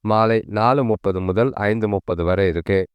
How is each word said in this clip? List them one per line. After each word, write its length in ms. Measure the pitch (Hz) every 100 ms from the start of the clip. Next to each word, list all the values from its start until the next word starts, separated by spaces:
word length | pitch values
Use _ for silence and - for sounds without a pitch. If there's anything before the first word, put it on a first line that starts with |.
மாலை 340 | 107 107 113 113 -
நாலு 340 | 104 113 139
முப்பது 360 | 120 107 98 92
முதல் 300 | 92 95 131 -
ஐந்து 280 | 104 110 107
முப்பது 360 | 98 - 85
வரை 220 | 87 92 95
இருக்கு. 320 | 82 85 98 92